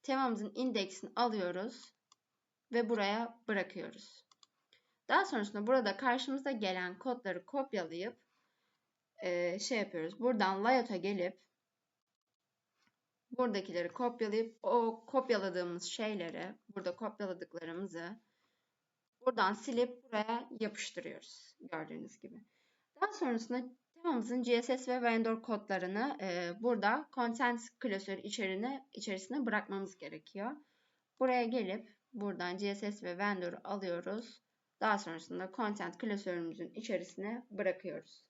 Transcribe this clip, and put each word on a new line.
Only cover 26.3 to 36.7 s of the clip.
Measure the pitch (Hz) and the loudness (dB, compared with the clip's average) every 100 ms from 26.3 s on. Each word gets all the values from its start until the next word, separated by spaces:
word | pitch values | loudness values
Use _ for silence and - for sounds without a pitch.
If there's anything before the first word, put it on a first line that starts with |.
| 175 175 185 | -2 -2 0
burada | 226 233 202 254 311 | 2 4 4 4 0
content | - 233 226 247 233 226 _ | -2 0 2 2 2 -6 _
klasörü | - 196 196 190 | -2 -2 -2 -6
içerine, | 208 208 190 190 240 269 - | -6 -2 -2 0 -2 -4 -10
içerisine | - 214 190 - 269 233 | -10 -6 -6 -4 -2 2
bırakmamız | 208 202 196 190 - | 0 0 -4 -6 -8
gerekiyor. | 147 156 - 196 214 294 - _ _ _ _ _ | -12 -12 -14 -8 -8 -8 -16 _ _ _ _ _
Buraya | 254 247 | 4 4
gelip | 233 254 226 208 - _ _ | 4 2 0 -2 -6 _ _
buradan | 247 202 185 175 185 | -4 -4 -2 -2 0
C | 202 202 | -2 0
S | 208 | -4
S | 208 180 | -4 -6
ve | 175 | -2
vendor'u | 208 190 175 - | 0 0 -2 -6
alıyoruz. | - 196 190 170 175 214 240 - _ _ _ _ | -6 -4 -2 -2 -2 -6 -6 -18 _ _ _ _
Daha | 220 202 | 2 2
sonrasında | 185 165 156 175 185 - | 0 -10 -8 -6 -6 -2
content | 220 208 175 - | -2 0 -6 -4
klasörümüzün | 226 202 202 175 165 165 170 | -2 -2 -2 -4 -4 -6 -10